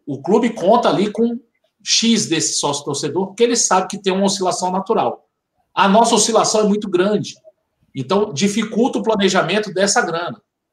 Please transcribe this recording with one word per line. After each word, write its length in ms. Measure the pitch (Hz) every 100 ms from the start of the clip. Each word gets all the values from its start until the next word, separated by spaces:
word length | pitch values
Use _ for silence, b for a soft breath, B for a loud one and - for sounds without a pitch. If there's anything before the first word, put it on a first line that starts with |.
| -
o, 100 | 131
o 60 |
clube 280 | - 226 240
conta 400 | - 170 233 226
ali 200 | 156 208
com 300 | 214 233 240 - _ _ _
X 460 | - - 226 226 135
desse 280 | 156 - -
sócio 280 | 151 139
torcedor, 440 | - 139 151 170 190
porque 140 | -
ele 140 | 240 233
sabe 320 | - 190 190
que 100 | 196
tem 140 | 190
uma 140 | 190 196
oscilação 440 | 196 185 170 180
natural. 600 | 185 190 214 123 - _ _ _ _ _
A 140 | - 196
nossa 280 | 208 226 226
oscilação 460 | 208 220 180 214
é 20 | 208
muito 240 | 208 190
grande. 460 | 175 196 214 - - - _ _ _ _ 135
Então, 380 | 127 190 214
dificulta 640 | 135 196 226 220 202 233 240
o 40 |
planejamento 720 | 208 208 196 180 156 202 208
dessa 280 | 175 196 247
grana. 400 | 185 165 175 - _ _ _